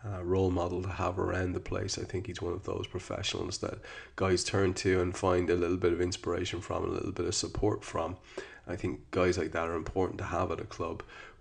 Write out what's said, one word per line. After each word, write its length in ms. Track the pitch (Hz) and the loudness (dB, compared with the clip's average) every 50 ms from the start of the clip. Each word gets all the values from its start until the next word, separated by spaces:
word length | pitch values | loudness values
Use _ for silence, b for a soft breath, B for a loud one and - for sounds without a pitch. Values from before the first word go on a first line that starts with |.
| - | -8
uh, 220 | 104 98 92 87 | -8 -6 -4 0
role 260 | 87 92 95 95 92 | 2 4 4 4 4
model 300 | 90 90 87 90 90 90 92 | 4 2 0 0 0 -2 -4
to 60 | 92 | -4
have 300 | 90 90 92 90 92 92 | -2 0 0 0 0 0
around 340 | 90 90 87 90 92 90 90 | 0 0 0 0 0 0 -2
the 80 | 92 | -2
place. 380 | - - 95 95 95 95 - - | -4 -2 -2 -2 -2 -2 -4 -4
I 60 | 90 | -4
think 220 | 90 - 98 - | -4 -4 -4 -4
he's 140 | - 90 - | -6 -6 -4
one 140 | - 87 87 | -4 -4 -4
of 100 | 90 - | -4 -4
those 220 | - 95 90 98 | -4 -4 -4 -4
professionals 720 | - - 92 - - - - 95 - - 92 87 87 - - | -6 -6 -8 -6 -6 -4 -4 -2 -2 -2 -2 -2 -4 -4 -4
that 220 | - - - - - B B B B B B | -4 -6 -6 -6 -10 B B B B B B
guys 260 | - 95 95 92 90 - | 0 2 4 4 4 2
turn 300 | - - 98 98 95 92 | 2 2 4 4 4 2
to 240 | - - 98 92 92 | 2 4 4 4 6
and 140 | 90 90 90 | 4 2 0
find 360 | - - 95 90 90 90 82 | 2 2 4 4 4 4 4
a 60 | 87 | 4
little 200 | 87 87 85 90 | 4 4 2 2
bit 160 | 92 92 87 87 | 4 4 4 4
of 80 | 85 | 4
inspiration 600 | 90 90 90 - - - 87 87 90 90 - 87 92 | 2 0 0 -2 -2 -2 -2 0 0 -2 -4 -4 -4
from, 220 | - 87 85 87 | -4 -2 -2 0
a 40 | 87 | 0
little 240 | 87 87 - - - | -2 -2 -2 -2 -2
bit 140 | - 87 | -2 0
of 80 | 87 90 | 0 0
support 500 | - - 95 - - - 107 104 - - | 0 -2 -2 -2 0 2 2 2 0 -2
from. 320 | - - 85 82 82 90 - B B B B B B B B B | -4 -2 -2 -2 -2 -4 -8 B B B B B B B B B
I 100 | - 87 | -8 -6
think 340 | 98 - - 69 65 - - | -4 -4 -4 -4 -6 -8 -4
guys 260 | - 95 90 90 85 | 2 4 4 4 4
like 160 | 80 80 78 80 | 4 2 0 0
that 160 | 82 82 82 | -2 -2 0
are 60 | 85 | -2
important 440 | 82 80 80 - 92 92 85 - - | -2 -4 -2 0 2 2 2 0 -2
to 40 | 95 | -4
have 260 | 87 90 85 92 85 | -2 0 0 0 0
at 100 | 85 80 | -2 -4
a 40 | - | -6
club, 380 | - - - 87 82 85 - - B B B B B B B | -8 -8 -6 -6 -4 -6 -8 -10 B B B B B B B